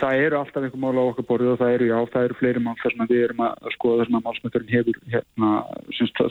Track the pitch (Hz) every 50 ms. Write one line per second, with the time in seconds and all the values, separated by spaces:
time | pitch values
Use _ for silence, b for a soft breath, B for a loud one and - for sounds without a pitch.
0 | 143 135 131 135 143 160 147 143 139 135 - 143 135 131 135 131 135 131 127 127
1 | 127 123 117 - 120 - 120 117 123 123 123 120 123 120 123 123 123 117 113 117
2 | 120 117 - 127 123 120 120 - 131 123 120 123 120 117 117 - - 120 120 120
3 | 113 113 123 120 120 117 117 117 120 113 - - - 113 - - - 120 117 117
4 | 117 117 120 117 - 117 117 - - 123 - 120 113 107 117 120 117 117 110 -
5 | - - 113 113 - _ _ - 110 107 107 110 117 - 50 50 - - - -
6 | 123 107 - - 127 120